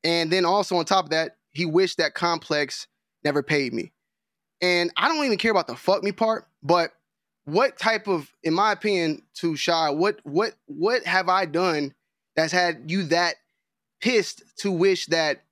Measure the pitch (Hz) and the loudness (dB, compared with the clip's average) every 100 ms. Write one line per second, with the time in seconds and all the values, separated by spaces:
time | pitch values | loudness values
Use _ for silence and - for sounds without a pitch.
0 | 160 170 160 185 175 196 190 180 156 190 | 0 0 0 2 2 2 2 -2 2 0
1 | 151 160 160 _ _ 139 175 160 185 - | 2 -2 -2 _ _ -6 0 2 2 0
2 | 156 - 175 165 - 151 143 - - _ | -4 0 -2 -2 -2 -2 -2 -6 -14 _
3 | _ _ 151 143 135 151 131 113 - _ | _ _ -2 -2 0 0 0 -4 -8 _
4 | _ _ _ _ _ _ 180 175 170 - | _ _ _ _ _ _ 0 0 0 0
5 | 226 311 277 202 226 202 156 120 - 202 | 0 0 0 0 0 0 -2 -4 0 0
6 | 202 202 220 - - _ 143 175 165 _ | -2 -2 -2 -2 -6 _ 2 2 2 _
7 | _ _ _ _ - 165 269 - 226 220 | _ _ _ _ -2 0 0 0 -2 -2
8 | 208 175 139 _ 160 165 214 196 214 190 | -2 -4 -4 _ -2 2 2 0 -2 0
9 | 165 147 _ - 170 151 - 165 156 147 | 0 -4 _ -6 -4 -2 0 0 0 0
10 | 196 208 - 147 226 - _ 143 185 247 | -2 -2 -4 -2 -2 -6 _ -2 0 0
11 | - 185 180 185 180 156 185 151 143 _ | 2 0 2 0 0 0 0 0 -4 _
12 | _ _ _ - 160 180 175 156 143 190 | _ _ _ -2 0 2 0 -2 -4 -4
13 | 165 165 175 - _ _ _ _ _ _ | 0 0 0 -4 _ _ _ _ _ _
14 | 233 240 185 - _ - 202 175 196 180 | 0 0 -2 -10 _ -8 -4 0 2 0
15 | - 165 156 139 _ | 0 0 0 -2 _